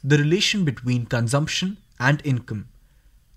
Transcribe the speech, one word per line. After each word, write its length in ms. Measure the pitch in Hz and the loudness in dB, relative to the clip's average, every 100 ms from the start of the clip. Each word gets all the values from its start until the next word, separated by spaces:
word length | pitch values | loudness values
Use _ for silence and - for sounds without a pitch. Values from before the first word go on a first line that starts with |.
the 140 | 135 147 | 2 2
relation 480 | 147 185 208 214 170 | 4 2 2 0 0
between 400 | 117 123 123 120 | -2 -2 -2 0
consumption 720 | 123 117 139 156 - 185 208 - - | -2 0 0 0 -2 -4 -6 -14 -2
and 220 | 123 147 | 0 2
income. 440 | 147 127 - 107 - - _ _ _ _ _ | 0 -2 -4 -10 -10 -18 _ _ _ _ _